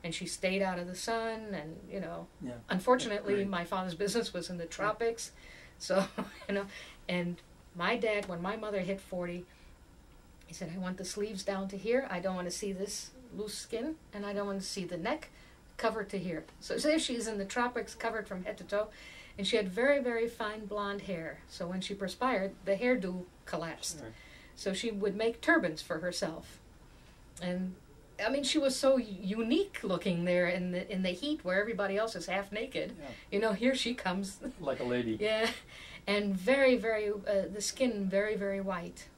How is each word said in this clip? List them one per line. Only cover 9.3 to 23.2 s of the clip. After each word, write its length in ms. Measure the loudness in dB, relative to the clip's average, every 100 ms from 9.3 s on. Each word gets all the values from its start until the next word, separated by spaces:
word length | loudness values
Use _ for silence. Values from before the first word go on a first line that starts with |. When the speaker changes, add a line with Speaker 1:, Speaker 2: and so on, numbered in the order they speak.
| -4 -10 -18 -20 -20 -20 -20 -20 -20 -20 -20 -18
Speaker 1:
he 60 |
said, 180 | -10 -8
I 40 | -4
want 180 | -4 -4
the 80 | -6
sleeves 380 | -4 -4 -2
down 240 | -2 -2 -4
to 100 | -4
here. 300 | 2 2 2
I 100 | -2
don't 160 | 0 -2
want 120 | -4
to 40 | -4
see 160 | -4
this 400 | -4 -4 -6 -10 -16 -12 -8
loose 200 | -6 -6
skin, 400 | -6 -4 -4 -6 -10
and 120 | -8 -4
I 80 |
don't 140 | -2 -2
want 140 | -2
to 40 | -4
see 180 | -6 -4
the 120 | -2
neck 320 | -2 -2 -4 -18 -20 -20 -18 -2
covered 320 | 0 0 -4
to 80 | -4
here. 240 | -2 -4 -6 -16
So, 180 | -4 2
so 100 | 4
there 120 | 4
she 160 | 2 -2
is 120 | -2
in 100 | -2
the 80 | -2
tropics, 480 | 2 2 0 -6 -4
covered 320 | -2 -2 -4
from 160 | -6
head 140 | -6 -8
to 40 |
toe, 240 | -2 0 0 -6 -18 -18 -16 -4
and 80 | 2
she 120 | 4
had 120 | 2
very, 300 | 4 6 6
very 260 | 4 0 0
fine 380 | 0 -4 -4 -6
blonde 360 | -4 -2 -4
hair. 360 | -4 -4 -4 -8 -14
So 200 | -8 -4
when 140 | -2
she 120 | -4
perspired, 600 | -4 -4 0 0 2 0 -4 0
the 100 | 2
hairdo 480 | 4 4 2 -4